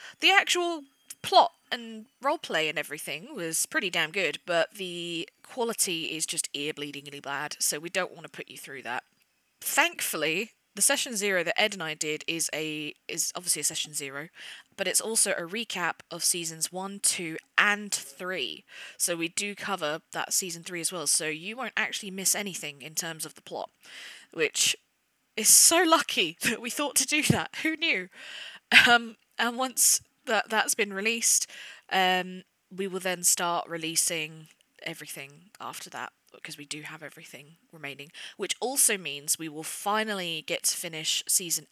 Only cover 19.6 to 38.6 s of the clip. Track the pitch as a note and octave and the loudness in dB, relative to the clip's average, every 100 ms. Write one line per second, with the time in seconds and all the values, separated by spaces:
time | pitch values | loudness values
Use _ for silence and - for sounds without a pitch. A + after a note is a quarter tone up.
19.6 | - F#3 D3+ D#3+ - E3+ - - F#3 E3 | -4 -2 0 -2 -6 -6 0 0 -2 -8
20.6 | F3 F3 D#3+ F3+ C#3+ - D#3 D#3 F3+ A#3 | -8 -6 -4 -2 0 2 0 -4 -8 -8
21.6 | A3+ - G3+ - G3+ F#3+ F#3 E3 G3+ E3 | -4 -2 -2 -4 -8 -2 0 0 -2 -8
22.6 | D3 C#3+ C#3+ D#3 E3 D#3+ D#3 - - C3+ | -10 -12 -8 -6 -6 -6 -10 -12 -10 -8
23.6 | - _ - - - - - - D3 - | -10 _ -20 -18 -16 -18 -12 -2 0 2
24.6 | - - _ _ _ _ _ - G#3 - | 2 0 _ _ _ _ _ 2 8 10
25.6 | - E4+ F4 D#4+ - - E3+ - A3+ A3+ | 10 8 6 6 4 0 0 0 -2 -2
26.6 | A#3 - D4 - B3+ D4+ - G#3 D#3+ - | -4 -4 0 2 4 4 4 2 0 -2
27.6 | D#4+ D#4 E4 G#3+ F3+ - - - - - | -2 0 0 0 -4 -12 -16 -14 -14 -18
28.6 | _ - B3 A#3+ A#3 A3 _ - A#3 A#3+ | _ 8 10 6 4 -12 _ -2 -2 0
29.6 | B3+ - - - - _ - G#3+ - A3 | -2 4 4 4 0 _ 0 0 2 2
30.6 | G#3 - G3+ F#3+ G#3+ A#3 - - - - | 2 2 0 0 -2 2 4 4 2 -8
31.6 | - - - F#3 F#3 F3+ F#3 F#3 - _ | -16 -18 0 4 6 4 0 -8 -16 _
32.6 | _ F#3 G3 F3+ F#3 F3+ F3 - F3 E3+ | _ -6 -4 -2 -2 2 2 2 2 0
33.6 | - E3 D#3+ E3 - E3+ D#3 D#3+ D#3 _ | -2 -6 -2 0 0 -2 -6 -10 -20 _
34.6 | _ _ E3 D#3+ D3+ D#3+ C#3 D3 F#3 - | _ _ -12 -12 -12 -12 -14 -18 -20 -14
35.6 | A#2+ - F#3 B2+ A#2+ - _ G#2+ - D#3 | -12 -10 -10 -10 -10 -12 _ -18 -14 -14
36.6 | C#3+ D3+ D3+ D#3 D3 - E3 - D3 E3 | -12 -12 -12 -12 -14 -16 -18 -20 -20 -20
37.6 | _ E3 C#3+ C3+ C#3 - - - F#3+ - | _ -16 -14 -14 -16 -16 -16 -6 -4 -2